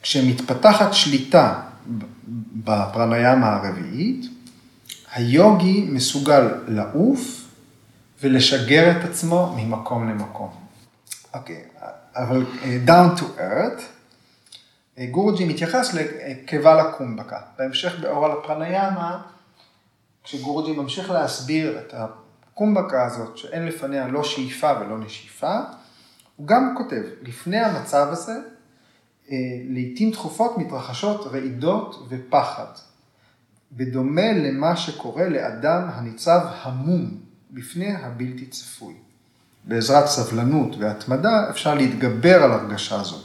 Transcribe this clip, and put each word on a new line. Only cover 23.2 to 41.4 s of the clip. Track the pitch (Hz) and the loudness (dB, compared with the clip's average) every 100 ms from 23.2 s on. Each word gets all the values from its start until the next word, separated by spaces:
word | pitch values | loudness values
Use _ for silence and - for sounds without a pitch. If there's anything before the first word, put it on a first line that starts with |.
| 113 - | -12 -14
שאין | - 165 165 | -12 -8 -8
לפניה | 160 139 139 127 | -8 -6 -6 -4
לא | 139 | -4
שאיפה | 147 139 127 - 151 131 | -4 -6 -8 -2 -2 0
ולא | 101 110 | -4 -8
נשיפה, | 107 - - - 147 208 302 - - _ _ _ _ _ | -10 -14 -20 -8 -4 -4 -6 -14 -20 _ _ _ _ _
הוא | 147 | 2
גם | 233 262 - | 2 2 -2
כותב, | 233 123 101 - | -6 -6 -8 -14
"לפני | 123 - - 208 | -18 -14 -4 0
המצב | 226 160 - 143 143 | 0 -2 0 2 2
הזה, | - - 226 - - _ _ _ _ _ _ _ | -2 -8 -12 -12 -20 _ _ _ _ _ _ _
אה, | 135 127 123 127 | -6 -6 -8 -8
לעתים | 127 123 - 220 | -6 -6 0 -2
תכופות | - 156 - 233 233 | 0 -10 -2 -2 -2
מתרחשות | 156 131 123 127 202 208 135 | -6 -8 -10 -6 -4 -4 -6
רעידות | 131 131 123 151 208 208 - 120 | -6 -6 -4 -2 -2 -4 -14 -12
ופחד, | 127 - 143 127 - 110 - - _ _ _ _ _ _ _ _ | -12 0 0 0 -6 -12 -16 -20 _ _ _ _ _ _ _ _
בדומה | 127 127 131 131 156 214 | -8 -6 -2 -2 0 0
למה | 208 143 135 156 175 | 0 0 0 0 -2
שקורה | - 156 117 139 180 | -4 -10 -10 -2 0
לאדם | 143 113 113 147 170 185 | 0 -4 -4 0 0 -2
הניצב | 117 117 113 - 175 175 - | -8 -10 -8 2 2 2 -8
המום | 135 127 143 180 120 104 - _ _ | -10 -6 -2 -2 -2 -10 -18 _ _
בפני | 131 123 170 196 190 | -18 -14 -8 -6 -6
הבלתי | 127 120 127 127 127 | -8 -10 -10 -10 -14
צפוי. | - - - - - _ _ _ _ _ _ | -16 -18 -18 -20 -20 _ _ _ _ _ _
בעזרת | - 113 107 139 147 | -6 -2 4 4 4
סבלנות | 135 113 113 117 151 127 101 | 0 -2 -2 0 2 0 -2
והתמדה | 104 107 - 131 190 220 | -6 -6 -4 -2 2 2